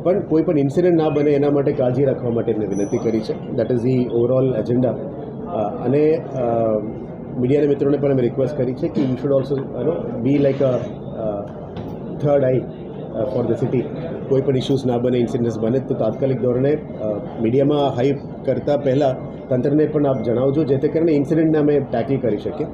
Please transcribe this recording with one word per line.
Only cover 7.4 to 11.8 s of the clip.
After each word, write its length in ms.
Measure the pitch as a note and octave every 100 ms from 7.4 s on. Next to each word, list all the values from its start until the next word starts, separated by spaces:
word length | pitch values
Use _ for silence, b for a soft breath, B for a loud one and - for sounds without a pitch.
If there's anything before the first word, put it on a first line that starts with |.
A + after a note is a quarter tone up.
| B2+ C#3+ D3
મિત્રોને 300 | C#3 C#3+ C#3+
પણ 140 | C#3
અમે 100 | C3
રિક્વેસ્ટ 360 | A#2+ B2 C3 -
કરી 160 | B2+
છે 140 | B2+ E3
કે 140 | -
you 240 | C3+ B2+ C#3+
should 120 | C#3
also, 180 | C3+ C3+
you 300 | C3+ B2 B2+
know, 420 | E3+ - A#2+ A#2
be 80 | C#3+
like 280 | C#3+ C3+
a, 100 | C3+ B2 - - - -
અ, 280 | A2 G2+ G#2 - - -